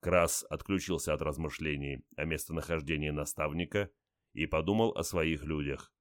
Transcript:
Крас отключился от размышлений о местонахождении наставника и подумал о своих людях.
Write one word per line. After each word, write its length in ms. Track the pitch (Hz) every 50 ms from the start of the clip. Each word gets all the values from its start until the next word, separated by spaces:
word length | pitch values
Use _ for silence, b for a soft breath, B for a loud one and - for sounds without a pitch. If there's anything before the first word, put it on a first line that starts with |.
Крас 440 | - 90 87 90 85 80 - - - -
отключился 640 | 76 78 - - 98 95 - - 90 80 - - 76
от 80 | 73 76
размышлений 800 | 73 73 76 80 78 73 - 80 78 73 71 69 69 69 67 - _ -
о 80 | - 73
местонахождении 840 | 80 80 76 - - 80 80 80 - 85 80 73 69 80 76 73 76
наставника 800 | 76 73 73 73 - - 76 76 78 82 87 85 - 104 101 92 _ _ _ _ _ _ _ _ _
и 140 | - 80
подумал 440 | 76 - 80 78 82 101 110 113 113
о 140 | - - 85
своих 400 | - - 90 80 82 80 73 69
людях. 480 | 73 78 76 73 71 69 65 - - _ _